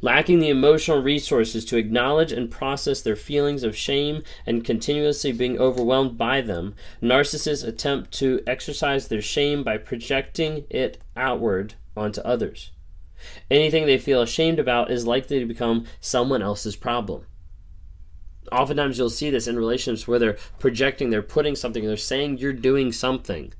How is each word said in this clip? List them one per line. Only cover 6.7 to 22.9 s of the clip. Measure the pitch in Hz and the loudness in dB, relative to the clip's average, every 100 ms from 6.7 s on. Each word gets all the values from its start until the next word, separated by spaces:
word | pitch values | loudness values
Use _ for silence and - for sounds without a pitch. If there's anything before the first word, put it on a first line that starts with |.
| 104 - - | -8 -16 -4
narcissists | 117 127 143 151 156 147 117 | 2 4 2 0 -2 -2 -4
attempt | 113 147 139 - - | -4 -2 -2 -4 -2
to | 135 131 - | 0 0 -2
exercise | 127 - 147 147 139 - | -4 -4 -2 0 0 -2
their | - | -4
shame | - - 143 147 | -2 0 2 2
by | 127 107 | 0 -2
projecting | - 120 117 135 139 - 156 156 147 | -4 -8 -2 -2 -2 -2 -2 -2 -6
it | - 131 - - - | -2 -2 -4 -14 -4
outward | 131 247 120 95 104 - - - | -2 0 0 0 -2 -10 -14 -4
onto | 107 104 | -4 -4
others. | - 123 92 - - - - - - - - - - | -2 0 -2 -6 -16 -16 -18 -18 -18 -16 -16 -16 2
Anything | 139 156 160 151 | 4 4 4 4
they | 131 | 2
feel | - 131 | 4 2
ashamed | 117 - 160 160 | 2 2 2 2
about | 127 120 120 | 2 2 2
is | 123 117 | 0 0
likely | 123 135 139 | 0 0 -2
to | 120 | -2
become | 117 117 117 117 - | -2 2 0 0 -12
someone | - 127 123 135 | -2 0 2 2
else's | 98 101 113 104 | 0 -2 -4 -6
problem. | 120 120 101 69 - - - - - - - - - - - - - | -4 -4 -4 -8 -10 -18 -18 -18 -18 -18 -18 -16 -16 -16 -16 -16 -4
Oftentimes | 123 139 147 143 123 | 0 2 2 0 2
you'll | 123 | 0
see | 113 151 | 0 0
this | 135 117 | 0 0
in | 120 | 0
relationships | 113 127 - 110 - | 0 0 -2 -4 2
where | 120 | 4
they're | 117 104 - - | 4 0 -8 0
projecting, | 131 117 135 135 131 | 0 2 0 0 0
they're | 110 | 0
putting | 104 - 147 139 | 0 0 0 0
something, | 120 113 107 | -4 -4 -2
they're | 107 | -2
saying | - 131 143 135 | -2 -2 -2 -2
you're | 139 | -2
doing | 131 127 139 131 | 0 4 4 2